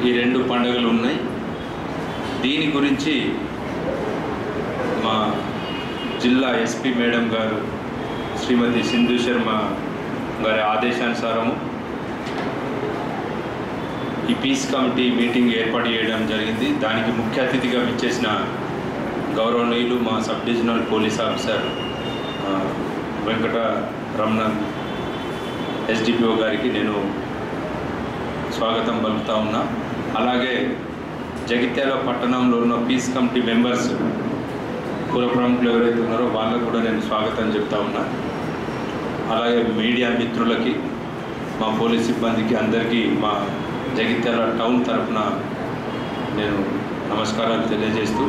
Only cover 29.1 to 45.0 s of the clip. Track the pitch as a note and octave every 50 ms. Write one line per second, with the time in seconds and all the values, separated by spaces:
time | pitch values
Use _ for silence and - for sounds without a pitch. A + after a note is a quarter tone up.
29.1 | G#2+ G#2+ - - A2 G#2+ G#2+ G#2 G#2+ A#2+ D#3 - - A2+ G2 - - - - -
30.1 | - A2+ A#2 A#2+ B2 B2 B2+ C3 B2 B2 B2+ B2 B2 A#2+ - - - - - -
31.1 | - - - - - - - - A#2 B2 B2 B2+ A#2 - C#3 C3+ C3+ A#2+ - A#2+
32.1 | A#2+ B2 C3 B2 B2+ B2+ B2 B2+ A#2+ A#2 A#2 A#2 A#2 A2+ A#2 B2 B2+ B2+ A#2+ -
33.1 | B2+ C3 B2 A#2+ A#2 B2 A#2 A2+ A#2 A#2 B2 B2 A#2+ A#2+ - - - - - D#2
34.1 | C#2+ - - - - - - - - - - - - - - - - - - -
35.1 | - B2 B2 B2 B2 B2 B2 B2 B2 B2 B2 A#2+ A#2 A#2 A#2 A#2 A#2 A#2 A2+ A2
36.1 | A2+ A2+ B2 A#2 G#2+ A2 A2 A2+ A#2 A#2+ A#2 A2+ A2 A#2 A2+ A2+ A2 A2 G#2+ A2
37.1 | A2 G#2+ G#2+ A2 A2 A#2 A2 G#2+ G#2 G#2 G#2 F#2+ A2 G#2 G2+ G2+ - - - -
38.1 | - - - - - - - - - - - - - - - - - - - -
39.1 | - - - - A2+ A2 A#2 A#2+ A#2+ A#2+ A2 A2 G#2+ A2 A2 A#2 B2 A#2+ B2 A#2+
40.1 | A#2 A#2+ A#2 - A2+ A2+ A2+ A2+ A#2 A2 A2+ B2 C#3+ - - - - - - -
41.1 | - - - - - - - - - - A2 G#2+ A2 A2 A#2 A#2 A#2 A2+ A2+ A#2
42.1 | A#2 - A#2 A2+ A2+ A2 A2 A2+ B2 A2 A2 A2 G#2+ A2+ A2 A2+ A#2+ A#2 A2 G2+
43.1 | G2 G2+ G#2+ G#2+ G#2 G2+ G2+ G2 - - - - - - - - B2+ G#2+ A2+ A2+
44.1 | A#2+ A#2+ - B2 A#2 A2+ A2+ G#2+ - A2 A2+ A#2 B2 B2 A#2+ C3 A#2+ A2